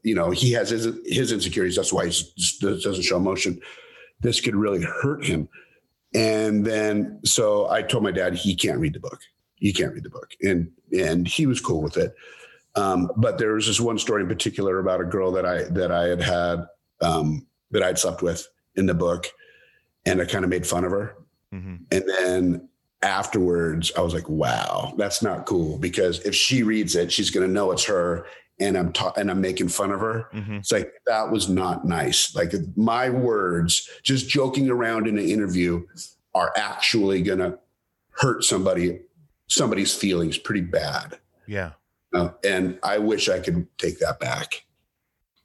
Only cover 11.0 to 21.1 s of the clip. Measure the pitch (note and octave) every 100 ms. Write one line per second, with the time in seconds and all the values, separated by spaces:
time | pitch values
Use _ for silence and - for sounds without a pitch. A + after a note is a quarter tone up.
11 | E2 E2+ F2 - D3 A#2+ - D#2+ D2+ -
12 | - - - - - - _ G#2 G2 F#2
13 | F2 G#2+ A2+ G2 G#2+ A2 G#2+ G#2 A#2 A2
14 | - G#2 F2+ F2+ A2 - G2 F#2 F#2 F#2
15 | F2 G2 F#2 F#2 F2+ F2 F2 F2+ F2 E2+
16 | F2 E2+ E2+ F2 F2 E2+ E2+ - _ -
17 | E2+ D#2+ D2+ D2+ - _ - G#2+ F#2 -
18 | F2+ - F2 E2 - _ _ - F#2 E2+
19 | F2 F2+ - - - - _ _ _ _
20 | - F#2+ E2+ G2+ F#2 F2+ F2 F2 F2+ G2
21 | G#2